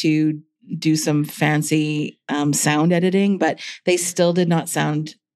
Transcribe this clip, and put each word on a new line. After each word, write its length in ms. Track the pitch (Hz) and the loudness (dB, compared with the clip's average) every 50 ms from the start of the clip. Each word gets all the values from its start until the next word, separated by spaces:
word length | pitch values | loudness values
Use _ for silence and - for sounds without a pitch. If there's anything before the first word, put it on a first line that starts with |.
to 400 | - 160 156 156 156 156 151 151 151 _ _ _ _ - - 160 | 0 2 2 2 2 0 0 -2 -8 _ _ _ _ -12 -12 -4
do 180 | - 160 156 | 0 0 0
some 280 | 151 156 165 151 147 147 | 2 2 0 0 0 0
fancy, 920 | 151 - - 156 151 151 151 151 - 156 156 151 151 151 151 151 - - _ _ - | -2 -2 -2 0 0 2 0 0 0 0 0 0 -2 -2 -4 -6 -6 -10 _ _ -6
um, 240 | 143 147 147 147 143 | -4 -2 0 0 0
sound 400 | 147 - 156 151 151 156 170 180 | 0 0 0 2 2 2 2 2
editing, 460 | 170 180 190 180 196 196 202 196 180 | 2 2 2 2 2 2 0 0 0
but 220 | - 160 - - - - - - - | 0 -2 -2 -4 -8 -14 -16 -6 -2
they 120 | - 180 | 0 0
still 360 | 175 175 - - - 175 175 175 | 0 -2 -4 -2 2 2 2 2
did 160 | 180 180 170 | 2 2 2
not 200 | 170 165 170 175 | 2 0 0 -2
sound 460 | - 156 151 151 151 151 156 151 - - _ _ _ | -4 -2 -2 -2 -2 -4 -4 -6 -10 -16 _ _ _